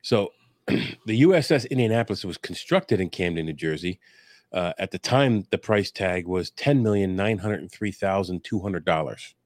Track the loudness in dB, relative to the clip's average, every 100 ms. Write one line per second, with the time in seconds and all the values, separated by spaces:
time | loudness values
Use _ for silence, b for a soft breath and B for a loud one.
0 | 2 2 2 _ _ _ -2 -2 -2 -8
1 | -2 4 6 6 4 0 2 0 2 2
2 | 0 -4 -6 -8 -10 -10 0 0 2 0
3 | 0 -2 -2 0 -4 -4 -4 -2 -4 -6
4 | b b b b b -4 -4 -4 -6 -6
5 | 0 2 4 2 0 -6 0 0 0 -4
6 | -2 -2 -2 -4 -4 -4 0 2 4 2
7 | 0 0 0 0 -2 -4 -8 -8 -6 -4
8 | -2 0 -2 -6 -4 -4 -2 -4 0 0
9 | 0 -8 -16 _